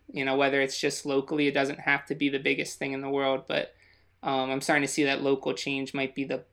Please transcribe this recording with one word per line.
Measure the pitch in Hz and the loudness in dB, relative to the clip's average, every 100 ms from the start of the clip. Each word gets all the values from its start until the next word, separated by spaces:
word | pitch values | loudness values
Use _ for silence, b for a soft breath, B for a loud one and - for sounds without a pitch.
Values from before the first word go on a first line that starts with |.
| - | -10
you | 143 135 | -4 0
know, | 135 | 4
whether | 139 139 | 4 4
it's | 135 - | 0 0
just | 147 143 147 | -2 -2 0
locally, | 135 135 151 143 | 0 0 2 2
it | |
doesn't | 143 135 - | 2 0 0
have | 143 143 - | 0 0 -2
to | 143 | -2
be | 143 | 0
the | 135 | 0
biggest | 143 139 - - | 0 -2 -4 -6
thing | 139 | -6
in | 135 | -6
the | 139 | -2
world, | 139 135 135 - | 0 2 0 -2
but, | 147 127 b b b b _ | -4 -4 b b b b _
um, | 139 135 131 | -2 -2 0
I'm | 135 | -2
starting | - 151 139 | 2 2 2
to | |
see | - 139 | 2 2
that | 139 | 2
local | 139 135 139 | 2 2 0
change | 131 - 135 135 | -4 -4 -4 -4
might | 139 131 - | -4 -4 -4
be | 135 | -4
the | 135 - | -6 -8